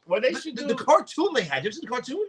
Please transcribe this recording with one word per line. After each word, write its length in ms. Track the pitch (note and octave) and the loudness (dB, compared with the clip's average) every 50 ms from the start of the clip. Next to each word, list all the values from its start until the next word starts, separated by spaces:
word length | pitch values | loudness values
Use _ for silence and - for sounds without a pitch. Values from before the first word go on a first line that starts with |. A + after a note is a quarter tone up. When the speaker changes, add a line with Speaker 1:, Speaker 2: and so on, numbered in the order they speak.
| _ | _
Speaker 1:
What 160 | E3+ F3+ G#3+ | -2 0 2
they 100 | A3+ C4 | 2 2
Speaker 2:
The, 80 | - - | 0 -2
Speaker 1:
should 160 | - D#4+ B3+ | -4 -8 -8
Speaker 2:
the, 60 | - D4 | -4 -2
Speaker 1:
do. 40 | C#4+ | -2
Speaker 2:
the 60 | - | -2
cartoon 540 | - - - D4+ D#4 - - - D4+ E4+ G4+ E4 | 2 4 6 6 6 4 0 -2 -2 0 0 2
they 80 | B3+ F#3 | 0 0
had. 200 | D3 C#3 C3+ C#3+ | 0 -2 -2 -2
Did 100 | G#3+ G#3+ | -4 -6
you 80 | E4 | -8
see 60 | D#4+ | -8
the 40 | - | -6
cartoon? 360 | B3 B3 - B3 C#4 G4 G#4+ | -6 -6 -6 -6 -6 -6 -6